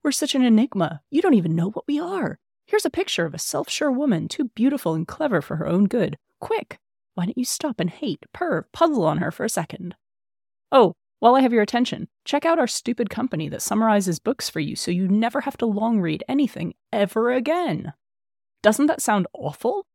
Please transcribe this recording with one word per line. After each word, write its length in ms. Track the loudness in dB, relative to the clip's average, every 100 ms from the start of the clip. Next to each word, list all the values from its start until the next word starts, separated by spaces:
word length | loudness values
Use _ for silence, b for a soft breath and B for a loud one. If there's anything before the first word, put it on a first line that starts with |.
"We're 80 | -2
such 240 | -2 -2
an 80 | 2
enigma. 600 | 4 4 4 0 -4 -4 _
You 120 | 0
don't 120 | 4
even 200 | 4 4
know 160 | 0 0
what 160 | -4 -4
we 120 | -4
are. 420 | -2 -4 -4 -6 _ _ _
Here's 180 | 0
a 60 | 0
picture 340 | -4 -4 -2
of 100 | -4
a 40 | -4
self-sure 520 | -6 -6 -4 -2 0
woman, 360 | 0 2 0 -2
too 220 | -4 -4
beautiful 460 | 2 0 2 -2
and 120 | -2 -4
clever 340 | -4 0 0
for 160 | -2 -6
her 100 | 0
own 200 | 2 4
good. 320 | 2 -2 -4 _ _
Quick, 400 | -4 -4 -4 -20 _ _ _
why 100 | -6
don't 140 | -4 -2
you 60 |
stop 340 | -4 -4 -6 -4
and 100 | -4
hate, 360 | -4 -6 -6 -12
purr, 340 | -6 -2 -2 -4
puzzle 320 | 0 2 4
on 140 | 0 0
her 120 | -4
for 140 | -4
a 40 | -4
second. 480 | -4 -6 -10 -12 -14 _ _ _ _ _ _ _
Oh, 240 | 6 6 2 _ _
while 160 | 4 6
I 40 |
have 120 | 4
your 100 | 4
attention, 460 | 2 0 -2 -4 -10 _
check 200 | -4 0
out 140 | 2 2
our 80 | 0
stupid 440 | -2 -6 -4 -4
company 380 | -4 -4 -4 -6
that 140 | -8
summarizes 560 | -2 0 4 2 2 -2
books 320 | -4 -4 -6
for 80 | -4
you 160 | -4
so 160 | -4 -4
you 160 | -2 2
never 360 | 2 2 -2
have 140 | -4 -4
to 80 | -2
long 340 | 0 0 0
read 240 | 0 -4 -2
anything 460 | 0 0 -2 -10 -10 _
ever 380 | -2 0 2 0
again." 600 | 0 0 -2 -2 -4 -8 -14 _ _ _ _ _ _
Doesn't 260 | 2 4 2
that 160 | 0
sound 260 | 0 0 0
awful? 540 | -6 -8 -4 -4 -4 -8